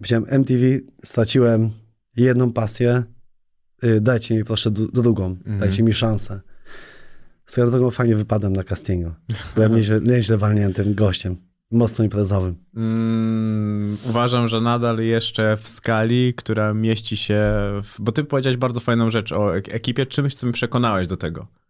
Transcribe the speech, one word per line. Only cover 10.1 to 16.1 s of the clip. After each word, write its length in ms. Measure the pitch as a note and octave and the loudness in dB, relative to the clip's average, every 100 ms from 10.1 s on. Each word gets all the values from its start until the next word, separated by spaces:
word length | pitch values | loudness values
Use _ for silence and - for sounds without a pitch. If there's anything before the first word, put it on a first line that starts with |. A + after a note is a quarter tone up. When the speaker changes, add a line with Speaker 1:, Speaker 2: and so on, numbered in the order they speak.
| B2 G#2+ G#2+ | 2 2 0
Speaker 1:
walniętym 560 | G#2 G#2 G2+ F#2 G2+ | 2 2 2 0 -2
gościem, 420 | G2+ G#2 F2+ F#2 F2+ _ _ - | 2 0 0 -6 -8 _ _ -2
mocno 340 | A#2 A#2 - | 0 0 0
imprezowym. 520 | G#2+ G#2 G2 G2 F#2 E2+ _ A2+ | 0 0 0 0 -2 -6 _ -6
Speaker 2:
Mm, 1200 | A2+ A2+ A2+ A2+ A2+ A2+ A2 G#2+ G#2 G#2 G#2 G#2 B2 | -4 -2 0 0 0 -2 0 0 -2 -2 -2 -4 -2
uważam, 380 | A#2 A#2+ B2 A#2 | 0 0 0 0
że 120 | A2+ | 0
nadal 380 | A#2 A#2+ A#2 A2+ | 0 0 0 0
jeszcze 560 | A2+ A2+ - - A2 G#2+ | 0 0 -2 0 0 0
w 120 | - | -4
skali, 680 | - - A2 A2+ | -6 -2 0 2